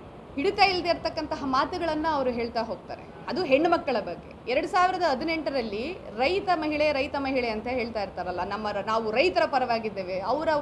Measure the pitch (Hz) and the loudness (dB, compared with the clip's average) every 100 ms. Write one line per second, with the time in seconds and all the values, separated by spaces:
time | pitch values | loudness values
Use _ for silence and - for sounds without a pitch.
0 | - - - - 285 415 403 359 349 330 | -18 -18 -12 -2 0 4 4 4 0 0
1 | 330 330 302 302 277 262 311 359 330 311 | -2 -4 -6 -4 0 0 0 0 -2 0
2 | 320 302 254 233 233 233 226 180 - 120 | 0 0 0 -2 -2 -2 -4 -6 -10 -14
3 | - - - 240 339 262 339 339 311 233 | -14 -14 -6 -4 4 4 6 4 2 -2
4 | 190 165 - - - 262 330 381 359 370 | -2 -8 -12 -14 -2 0 2 4 4 4
5 | 349 254 302 320 311 277 226 202 269 370 | 2 2 0 -2 0 -2 -2 -4 -6 -8
6 | - 202 269 381 381 339 311 302 302 277 | -10 0 2 2 2 0 0 2 2 2
7 | 277 285 269 269 240 214 233 254 233 226 | -2 -2 -2 0 0 -2 -4 -2 -2 -4
8 | 196 185 180 180 185 202 214 202 196 226 | -6 -4 -4 -4 -4 -4 -4 -4 0 0
9 | 220 226 349 349 311 269 247 226 220 190 | 2 4 4 4 2 2 2 0 -2 -6
10 | 180 185 196 262 320 294 | -4 -4 -2 0 2 2